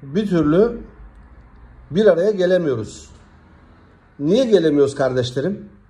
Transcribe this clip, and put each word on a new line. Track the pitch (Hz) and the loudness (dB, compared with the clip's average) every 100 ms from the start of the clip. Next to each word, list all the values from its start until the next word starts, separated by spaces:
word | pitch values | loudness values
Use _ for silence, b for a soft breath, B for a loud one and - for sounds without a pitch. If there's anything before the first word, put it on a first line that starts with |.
Bir | 135 160 208 | -6 -4 -2
türlü | 175 151 160 226 240 - - - - - - - - - - - | 0 0 2 0 -2 -16 -20 -20 -20 -20 -20 -20 -20 -20 -20 -8
bir | 151 214 | 2 4
araya | 165 190 | 4 2
gelemiyoruz. | 202 180 185 160 120 101 - - - - - - - - - - - _ _ | 0 2 2 0 -4 -6 -14 -20 -20 -20 -20 -20 -20 -20 -20 -20 -20 _ _
Niye | 143 208 | -2 0
gelemiyoruz | 262 202 160 143 139 | 2 2 2 2 0
kardeşlerim? | - 131 127 120 - 147 202 - - _ | 0 -2 -2 -4 -4 -6 -6 -12 -20 _